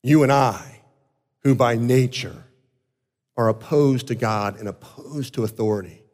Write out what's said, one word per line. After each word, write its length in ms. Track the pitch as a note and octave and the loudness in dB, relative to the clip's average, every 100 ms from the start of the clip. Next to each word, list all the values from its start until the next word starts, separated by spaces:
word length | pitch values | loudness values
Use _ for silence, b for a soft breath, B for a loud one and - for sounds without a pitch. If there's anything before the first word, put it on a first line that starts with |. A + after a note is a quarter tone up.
You 200 | B2 D3+ | 4 4
and 80 | C3+ | 4
I, 520 | C#3 C3 G#2 - - _ _ _ _ _ _ | 4 2 -2 -12 -20 _ _ _ _ _ _
who 140 | C#3 | 0
by 220 | C3 B2 A#2 | 2 2 0
nature 680 | A#2+ B2+ B2+ - G2 D#2 - _ _ _ _ _ _ _ _ - | 2 2 2 -4 -12 -16 -20 _ _ _ _ _ _ _ _ -2
are 120 | A2+ | -2
opposed 600 | A2 - D3 D3 B2+ B2+ | -2 -2 2 2 2 -4
to 60 | |
God 440 | B2 A#2 G#2+ G#2 G2+ | -4 -2 -2 -4 -6
and 100 | G#2 | -12
opposed 680 | - - - - D3 C3 | -12 -18 -20 -14 -10 -8
to 100 | - | -6
authority 580 | A2 A2 A2 G#2 F#2 - _ | -6 -4 -2 -2 -6 -18 _